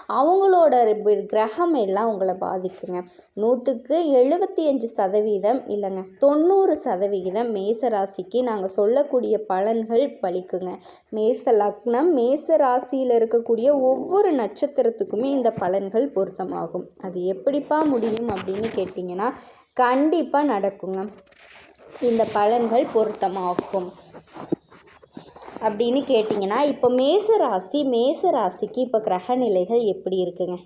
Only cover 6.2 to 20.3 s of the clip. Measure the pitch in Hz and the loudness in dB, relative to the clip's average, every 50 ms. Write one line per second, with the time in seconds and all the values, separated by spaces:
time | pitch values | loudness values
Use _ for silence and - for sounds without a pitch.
6.2 | - 277 285 302 311 349 392 392 381 370 311 302 - 269 202 180 196 202 202 190 | 2 4 4 4 4 4 4 4 4 2 2 0 -2 -2 -2 0 0 -2 -2 -2
7.2 | 180 185 180 214 240 240 220 196 190 202 233 233 277 247 220 202 196 196 - - | -4 -2 -2 -2 -2 -2 -4 -4 -2 -2 -2 -2 -2 -2 0 0 -2 -4 -6 -8
8.2 | 180 - - 233 254 247 214 208 185 180 - - 208 208 233 277 294 285 285 247 | -10 -4 -2 -2 -2 -2 -2 -4 -4 -4 0 0 2 2 4 2 2 0 0 -2
9.2 | 226 208 214 208 214 - 190 185 196 214 226 226 220 220 233 233 277 277 - - | 0 0 0 -2 -2 -2 -2 0 0 0 0 -2 -2 -2 0 0 0 0 -2 -4
10.2 | - 185 175 180 180 - - 180 180 180 185 - - - - - _ _ - 220 | -6 -4 -4 -4 -6 -6 -6 -6 -6 -8 -10 -12 -16 -20 -20 -20 _ _ -6 -2
11.2 | 214 220 262 254 - 269 233 208 202 208 202 - - 240 233 240 302 359 339 262 | 0 0 0 0 0 2 2 2 2 2 -2 -4 -2 -2 0 2 2 2 2 2
12.2 | 233 240 269 294 285 - 320 302 294 254 247 254 277 - - 269 262 247 240 233 | 2 2 0 0 0 2 2 4 4 4 2 0 -2 -2 -4 -2 0 2 2 2
13.2 | 226 226 240 233 233 - 233 220 226 269 294 277 254 254 262 262 - - 359 392 | 2 2 0 0 0 0 0 2 2 2 2 4 4 2 2 0 0 0 2 2
14.2 | 415 381 320 262 226 - - - - 285 - - 247 233 226 - 196 185 - 202 | 4 4 2 0 0 -2 -4 -4 -4 -2 0 0 0 0 0 -2 -4 -4 -2 -2
15.2 | 240 277 277 277 240 233 - - 196 175 185 196 196 196 196 226 190 185 - 190 | -2 0 0 0 0 0 0 0 -2 -2 -2 -2 -2 -2 0 0 0 0 0 -2
16.2 | 190 190 190 - 190 180 180 170 170 165 - 180 175 - - - - 190 180 185 | -2 -2 -4 -8 -8 -6 -6 -6 -6 -6 -6 -8 -10 -10 -14 -14 -12 -10 -6 -4
17.2 | 180 185 196 190 190 277 277 294 285 - 302 302 320 302 269 233 214 226 214 220 | -4 -4 -4 -2 -2 -2 -2 -2 -2 0 0 0 2 2 0 0 0 -2 -2 -2
18.2 | 233 240 208 185 185 185 190 202 220 226 220 - 190 180 - - 180 180 175 185 | -4 -4 -6 -6 -6 -6 -6 -6 -6 -6 -4 -4 -6 -6 -6 -8 -8 -8 -6 -4
19.2 | 202 247 - - - - - - _ _ - - 247 240 247 262 285 320 311 339 | -4 -4 -4 -6 -12 -20 -20 -20 _ _ 0 2 2 4 4 4 2 2 2 0
20.2 | 294 269 | 0 0